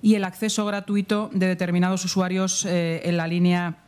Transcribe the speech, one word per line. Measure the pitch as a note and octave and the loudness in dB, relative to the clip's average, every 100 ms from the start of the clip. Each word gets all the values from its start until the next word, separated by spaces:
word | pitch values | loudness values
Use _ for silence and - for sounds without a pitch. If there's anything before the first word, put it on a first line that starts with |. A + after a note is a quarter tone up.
y | A3 G#3+ | 4 4
el | |
acceso | F#3+ F3 A3 G#3+ G#3 | 2 -4 -4 -2 -2
gratuito | G3+ G3 G3+ G3 G#3 G#3+ | -4 -2 -2 0 -2 -2
de | F#3+ F#3 | 0 0
determinados | F3+ F3+ F3 F3+ F#3+ F#3 | 0 0 2 2 0 -2
usuarios, | - F3+ F#3+ F#3+ - G3 | 0 0 0 -2 -2 -2
eh, | F3 E3+ E3 | 0 0 -2
en | E3+ E3+ | -2 -2
la | E3 | 0
línea | F3 F3+ F3 F3 E3 | 2 2 2 -2 -8